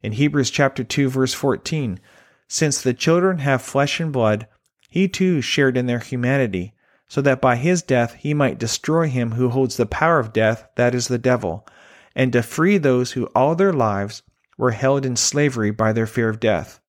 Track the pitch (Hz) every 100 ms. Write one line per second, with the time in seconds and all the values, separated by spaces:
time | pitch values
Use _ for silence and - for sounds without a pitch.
0 | 107 107 147 147 123 - 139 - 117 -
1 | 135 131 131 - 143 117 - 160 127 92
2 | _ _ _ _ _ - 156 143 - 120
3 | - 170 185 180 139 131 - 139 143 -
4 | 165 131 110 107 110 _ _ _ _ -
5 | 190 - 185 165 120 - 135 127 123 120
6 | - 123 120 139 120 95 90 _ _ _
7 | _ - 139 131 131 120 151 180 - 127
8 | 120 - 147 147 139 117 117 - - 160
9 | 160 127 117 113 127 123 127 - 110 -
10 | 160 165 113 113 110 117 - - 120 123
11 | 120 123 123 123 104 87 - _ - -
12 | _ - 131 120 113 - 170 202 147 123
13 | 123 - 117 - 135 165 196 156 110 101
14 | 101 - _ _ _ - 123 107 131 139
15 | 135 120 - 143 147 123 104 107 110 110
16 | 110 - 113 110 113 92 - -